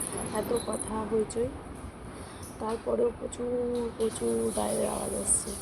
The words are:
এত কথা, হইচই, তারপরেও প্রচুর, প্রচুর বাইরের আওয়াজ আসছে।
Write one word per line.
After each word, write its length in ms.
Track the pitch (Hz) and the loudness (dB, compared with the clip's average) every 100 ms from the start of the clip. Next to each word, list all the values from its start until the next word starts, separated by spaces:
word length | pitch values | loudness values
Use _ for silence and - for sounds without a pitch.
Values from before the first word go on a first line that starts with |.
| - - - 220 | -4 -6 -4 -2
এত 180 | 208 240 - | 2 2 2
কথা, 380 | 214 - 220 214 | -2 -2 -2 2
হইচই, 360 | 220 208 226 240 - - - - - - - - - - - | 2 2 2 0 -2 -10 -10 -10 -10 -12 -10 -12 -10 -12 -6
তারপরেও 520 | 220 226 - 233 240 - | -2 -2 2 4 4 2
প্রচুর, 680 | - - 240 247 240 240 233 226 | -6 -2 0 2 2 2 0 2
প্রচুর 540 | 220 - 233 226 226 214 | 0 2 2 2 2 2
বাইরের 340 | 214 220 214 | 2 2 0
আওয়াজ 240 | 208 208 | 0 -2
আসছে। 360 | 202 196 - - - | 0 2 2 2 -6